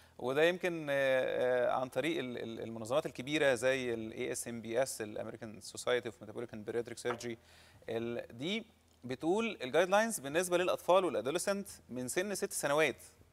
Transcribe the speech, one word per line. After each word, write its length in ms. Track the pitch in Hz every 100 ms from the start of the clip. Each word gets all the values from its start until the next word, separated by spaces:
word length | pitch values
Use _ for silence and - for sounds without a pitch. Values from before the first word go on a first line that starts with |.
| - -
وده 240 | 123 135
يمكن، 440 | 165 180 185 165 151
آه، 800 | 139 135 131 131 - 123 127 120
آه، 40 |
عن 160 | 113 131
طريق 300 | 131 147 160
ال-، 200 | 127 117
ال-، 220 | 113 113
المنظمات 460 | 113 113 110 190 170
الكبيرة 480 | - 131 151 143
زي 400 | 120 127 135 123
ال 180 | 117 110
اي 200 | 117 131
اس 160 | 131 117
ام 120 | 117
بي 220 | 113 113
اس، 180 | 131 -
ال 180 | 107 110
American 460 | 110 117 113 104 -
Society 400 | 110 - 123 117
of 160 | - 107
Metabolic 240 | 113 120
and 160 | 110 104
Bariatric 400 | 113 117 117 123
Surgery. 260 | 117 120 113 - - - - -
ال-، 440 | 113 117 120 -
دي 340 | 117 156 220 - _ _ _
بتقول 540 | 123 127 156 202 226 -
الجايد 260 | 127 147 180
لاينز 320 | 202 226 202
بالنسبة 380 | 135 156 180 175
للأطفال 460 | 180 - - 185
والأدوليسنت 640 | 180 113 117 170 - 196 190 - -
من 200 | 123 127
سن 260 | 180 202
ست 180 | 185 190
سنوات. 500 | - 147 147 151 - - - -